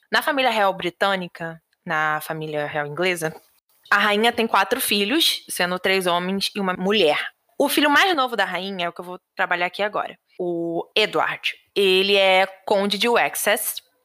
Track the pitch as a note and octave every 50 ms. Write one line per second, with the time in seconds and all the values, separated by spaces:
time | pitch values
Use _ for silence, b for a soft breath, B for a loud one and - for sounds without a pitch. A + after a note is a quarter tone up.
0 | _ - G#3+ A#3 - D#4+ D4 C4+ C4 A#3+ A3+ A3 G3+ F#3+ F3+ F3 F3 F3 - -
1 | G3+ G3 G3 F#3 F3 E3+ - - E3+ E3 E3 E3 _ _ _ _ - F3+ D#3+ D#3
2 | D#3 D#3 D3+ D3+ - - D#3+ D#3 D#3 D#3 D3+ D3 D3 D3 D3+ D3+ D3 C#3+ D3 D#3+
3 | F3+ F#3 F3+ E3 E3 D#3+ - - _ _ _ _ _ _ _ _ _ - G#3 G3+
4 | G#3 G#3 G#3 G#3 A3+ A#3+ A#3 A#3+ A3+ A3+ - G3 G3 - - C4 - - A3 G3+
5 | G3+ G#3+ C#4 E4+ - - - - - - - - F3+ F3+ F3+ F3+ - F#3+ F#3+ F#3+
6 | F3+ F3+ E3+ F3 F3+ F#3 G3 G3 - - - G#3 G3 F#3 F3+ F3+ F#3 G3 G#3+ G#3+
7 | E3+ D3 C#3+ - - - - _ _ _ _ - C#4 C#4 - D#4+ C#4+ D4+ C#4+ D4+
8 | F#4 F#4+ F4 C#4 B3+ C4 A#3 G3+ G3 F3+ F3+ F3 F#3+ G3 G3 F3+ F3 E3+ - -
9 | F3 F3+ F3+ - _ _ _ - F#3 F3+ F3+ F3 F3 F3+ - - G3+ G#3 G3+ D#3
10 | - - - _ _ _ _ - F3+ F3 E3+ E3+ E3+ E3+ E3 E3+ - - - G#3+
11 | G#3+ F3+ D#3 D3+ - - - - - - - - _ _ - F#3+ G3+ F#3+ F#3 F#3
12 | G3 G3 G3+ G3 F#3+ F#3+ F#3 F#3 F#3+ F#3+ - - - - G#3+ G3 G3 G3+ G#3+ G3
13 | A3 A#3+ A#3 F#3 C#3+ C#3+ - - - G#3 G#3+ B3 - - - - - _ _ _